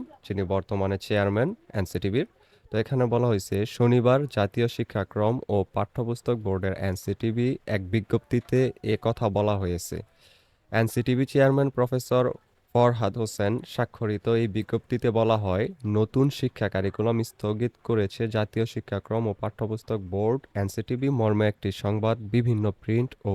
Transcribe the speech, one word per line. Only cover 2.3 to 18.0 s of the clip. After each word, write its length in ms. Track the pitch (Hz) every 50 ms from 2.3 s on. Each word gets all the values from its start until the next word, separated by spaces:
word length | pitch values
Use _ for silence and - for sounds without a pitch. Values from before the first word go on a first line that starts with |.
| _ _ _ _ _ _ _
তো 100 | - - 110
এখানে 260 | 110 - 135 127 123
বলা 200 | 117 120 117 123
হয়েছে, 300 | 120 110 98 - - 98 98 107
"শনিবার 540 | - - - 120 120 123 123 113 123 127 139 147
জাতীয় 400 | 135 - 107 101 101 - 120 117 117
শিক্ষাক্রম 680 | - - 117 - - 107 95 - - 107 104 110 123 131 - -
ও 80 | 104 101 92 - -
পাঠ্যপুস্তক 640 | 107 101 - - - 117 117 120 - - - 123
বোর্ডের 380 | 113 107 98 95 92 95 95 92 92
এনসিটিভি 680 | 98 98 92 - - 101 98 - 113 113 110 120 120 127 139 - -
এক 140 | - 110 98 95 90
বিজ্ঞপ্তিতে 680 | 98 110 98 - - 117 - - 123 120 - - 123 127 131 120 - - -
এ 120 | 107 110 - -
কথা 240 | 113 117 - 120 104
বলা 260 | 98 101 104 107 104 98
হয়েছে।" 380 | 95 87 87 87 - - 85 80 - _ _ _ _ - _ _ _ _ _ _ _ - -
এনসিটিভি 520 | 110 117 113 - 123 117 127 127 127 135
চেয়ারম্যান 420 | - - 143 135 135 135 139 139 139
প্রফেসর 540 | - 127 123 123 127 127 - - 127 127 123 123 - - _ _ _ _ _ _ -
ফরহাদ 400 | 120 120 120 120 113 117 101 98 120
হোসেন 340 | 110 107 - - 104 101 113 131 -
স্বাক্ষরিত 600 | - - - 120 - - - 117 107 104 98 - 117
এই 200 | 117 113 117 107
বিজ্ঞপ্তিতে 600 | 92 110 101 - - 113 - - 127 117 - 123
বলা 260 | 107 113 113 113 113
হয়, 280 | 107 104 95 92 95 117 180 190 - 117
"নতুন 400 | 107 104 104 110 - - 131 139 143
শিক্ষা 380 | - - 135 127 - - 110 98
কারিকুলাম 480 | - 92 95 98 - - 107 117 117 117 113
স্থগিত 500 | - - _ - 104 107 107 120 120 - _ -
করেছে 380 | - 117 107